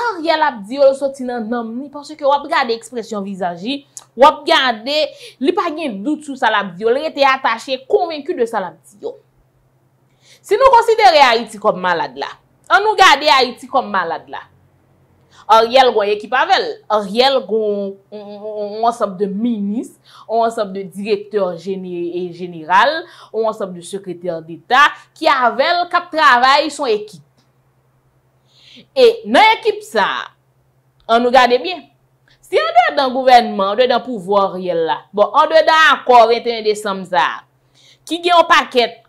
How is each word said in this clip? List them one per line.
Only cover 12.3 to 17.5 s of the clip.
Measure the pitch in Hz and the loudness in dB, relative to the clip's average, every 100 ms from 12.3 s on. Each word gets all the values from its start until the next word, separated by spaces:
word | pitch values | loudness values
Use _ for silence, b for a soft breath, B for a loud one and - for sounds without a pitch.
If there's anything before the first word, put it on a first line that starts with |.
| - _ _ - | -12 _ _ 0
on | 349 | 2
nous | 415 415 | 2 4
garde | 370 285 | 4 4
Haïti | 302 277 262 240 254 | 4 2 2 -4 -4
comme | 269 208 | -4 -2
malade | 202 170 156 127 | -4 -4 -6 -10
là. | 120 - _ _ _ _ _ _ _ _ b - | -18 -18 _ _ _ _ _ _ _ _ b 2
Ariel | 220 233 254 262 | 2 4 4 4
a | 214 202 | 2 0
une | |
équipe | 208 214 | -2 -2
avec | 254 330 359 | -2 2 0
elle. | 180 - _ | 0 -8 _
Ariel | 214 202 214 262 | -4 -2 0 2
a | 269 | 0
un, | 185 | -2